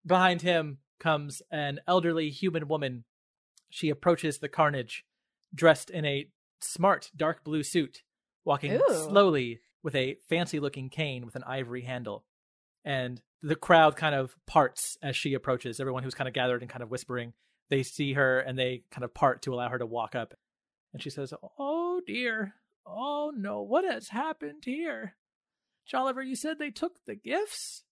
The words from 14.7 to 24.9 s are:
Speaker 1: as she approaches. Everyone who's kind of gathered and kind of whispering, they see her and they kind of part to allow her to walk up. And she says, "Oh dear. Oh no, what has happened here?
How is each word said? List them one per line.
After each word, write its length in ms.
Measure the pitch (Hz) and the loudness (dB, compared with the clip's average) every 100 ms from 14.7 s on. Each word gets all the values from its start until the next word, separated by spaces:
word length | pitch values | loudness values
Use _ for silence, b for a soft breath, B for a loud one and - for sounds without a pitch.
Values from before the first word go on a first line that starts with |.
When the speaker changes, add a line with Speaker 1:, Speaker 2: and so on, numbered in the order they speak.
| - - - | 2 -6 -6
Speaker 1:
as 120 | 143 - | -6 -4
she 180 | 143 | -2
approaches. 440 | 127 139 123 123 113 | -2 0 -2 -4 -6
Everyone 220 | 135 127 | -4 -4
who's 120 | 131 | -6
kind 140 | - 131 | -6 -4
of 60 | |
gathered 280 | 131 127 123 | 0 0 -2
and 80 | 123 | -6
kind 120 | 127 | -12
of 80 | 113 | -8
whispering, 420 | 123 - 123 117 - _ _ - | -8 -6 -6 -8 -12 _ _ -2
they 140 | 135 | -2
see 320 | 127 - 139 | 0 -4 -2
her 260 | 139 131 131 | 2 4 4
and 180 | 131 131 | 0 -2
they 240 | 127 123 - | -2 -4 -12
kind 140 | - | -10
of 80 | 123 | -8
part 280 | - 135 120 | 2 2 2
to 120 | 139 | -2
allow 140 | 123 120 | -4 -2
her 100 | 123 | -4
to 80 | 117 | -4
walk 280 | 117 110 | -4 -4
up. 200 | 123 110 - _ _ _ _ _ | -4 -8 -12 _ _ _ _ _
And 100 | 143 | -12
she 80 | 147 | -12
says, 220 | 143 135 147 - - | -10 -10 -12 -16 -8
"Oh 420 | 277 330 349 359 359 | -4 -2 -2 -4 -4
dear. 480 | 240 240 220 202 - _ _ 190 | -4 -2 -2 -6 -10 _ _ -14
Oh 460 | 196 285 294 302 262 | -8 -4 -4 -4 -6
no, 260 | 196 208 | -6 -6
what 220 | 202 294 | 0 0
has 240 | 370 226 202 | 0 -4 -6
happened 540 | 214 311 311 294 302 | -6 -6 -6 -10 -10
here? 520 | 254 285 330 | -8 -6 -6